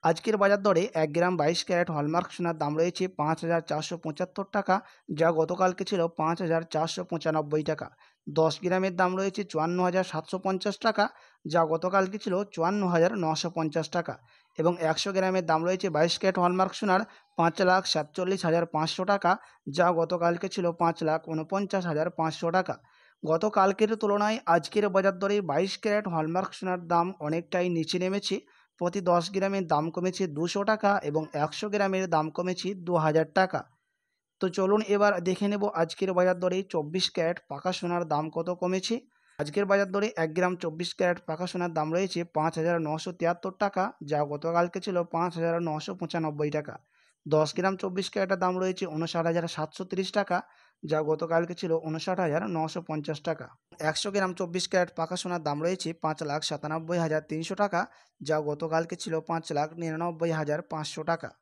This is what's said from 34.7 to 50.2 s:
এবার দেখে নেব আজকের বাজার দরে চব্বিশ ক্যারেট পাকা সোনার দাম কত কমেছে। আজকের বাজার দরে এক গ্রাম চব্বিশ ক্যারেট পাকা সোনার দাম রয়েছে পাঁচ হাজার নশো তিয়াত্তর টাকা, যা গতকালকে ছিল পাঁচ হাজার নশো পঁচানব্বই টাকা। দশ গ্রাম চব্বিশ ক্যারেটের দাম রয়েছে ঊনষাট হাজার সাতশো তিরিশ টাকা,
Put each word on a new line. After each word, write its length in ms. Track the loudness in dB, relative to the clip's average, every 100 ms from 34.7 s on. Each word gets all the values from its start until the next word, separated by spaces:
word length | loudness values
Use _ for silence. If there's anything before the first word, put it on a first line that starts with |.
| 2 4 4
এবার 180 | 4 4 0
দেখে 200 | 0 0
নেব 120 | 0 -2 0
আজকের 300 | -2 0 0 4
বাজার 200 | 4 4
দরে 160 | 0 0 -2
চব্বিশ 320 | -4 -2 -2 -2 0
ক্যারেট 220 | -2 -2 _
পাকা 220 | -6 -4 -4
সোনার 260 | -2 -2 0
দাম 120 | -2 -2 -4
কত 140 | -4 -2
কমেছে। 340 | 0 -2 -2 -4 _ _ _ -8
আজকের 260 | -4 -2 2
বাজার 180 | 2 2
দরে 160 | 0 -2 0
এক 60 | -2 2
গ্রাম 160 | 0 0
চব্বিশ 260 | -6 -6 -8 0
ক্যারেট 220 | 0 0 -4
পাকা 180 | -6 -4
সোনার 200 | -4 -2 -2
দাম 100 | 0 0
রয়েছে 240 | 0 -4 -4 0
পাঁচ 180 | 0 0
হাজার 180 | 0 0 -2
নশো 240 | -4 -6 -2
তিয়াত্তর 340 | 0 0 -4 -2
টাকা, 200 | -2 0 -2 -4 -4
যা 100 | -2 0
গতকালকে 480 | -2 0 2 2 -2 -2
ছিল 120 | -2 -2
পাঁচ 180 | 0 -2 0
হাজার 200 | 0 0 -2
নশো 220 | -4 -6 -8
পঁচানব্বই 520 | -4 -2 -2 0 -2 -2
টাকা। 180 | -6 -14 _ _ _ _ 0
দশ 240 | 2 2 0
গ্রাম 180 | -2 -2
চব্বিশ 260 | -4 -4 -4
ক্যারেটের 320 | -2 0 0
দাম 100 | 0 0
রয়েছে 240 | -2 -2 -4 -4
ঊনষাট 300 | -2 0 0
হাজার 160 | 0 -2 -6
সাতশো 280 | -8 -8 -6
তিরিশ 240 | -4 -2
টাকা, 200 | -2